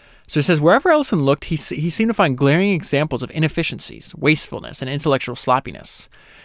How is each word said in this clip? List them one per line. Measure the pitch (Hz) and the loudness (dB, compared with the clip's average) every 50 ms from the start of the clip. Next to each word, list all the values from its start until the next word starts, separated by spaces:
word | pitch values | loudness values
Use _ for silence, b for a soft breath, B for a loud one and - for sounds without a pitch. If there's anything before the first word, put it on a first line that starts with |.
| b b b b b b | b b b b b b
So | - 156 | -2 0
he | 139 | 2
says, | 180 170 151 | 2 2 4
wherever | 151 170 208 269 - 370 | 6 6 6 6 6 4
Ellison | 311 302 269 - 214 156 135 | 4 4 2 0 0 2 2
looked, | 139 147 - - | 2 2 0 0
he | - 165 | -4 -4
s-, | 151 - - | -4 -4 -6
he | - - 151 170 | -4 -4 -4 -2
seemed | - - 220 233 | -2 0 0 0
to | 214 | 2
find | - 190 143 127 120 | 2 2 2 2 2
glaring | 139 139 147 175 196 202 | 4 4 4 4 4 2
examples | 190 156 - - 143 139 151 156 139 113 127 | 0 -2 -2 -2 0 0 0 0 -2 -4 -6
of | - | -6
inefficiencies, | - 156 160 147 - 170 - - 123 - - - 113 - - - - | -2 -2 -2 0 0 -2 -4 -4 -6 -8 -10 -12 -12 -14 -16 -18 -10
wastefulness, | - 139 151 156 147 - - - - - 117 120 - | 0 2 2 2 2 0 -6 -8 -10 -10 -12 -10 -8
and | 135 127 | -8 -6
intellectual | 143 139 - 151 135 127 - 123 120 | -6 -2 0 0 0 0 0 -6 -8
sloppiness. | - - 131 127 135 - - - - - - - - - - b b b b b b | -4 0 2 2 2 0 -4 -12 -14 -14 -14 -14 -14 -16 -18 b b b b b b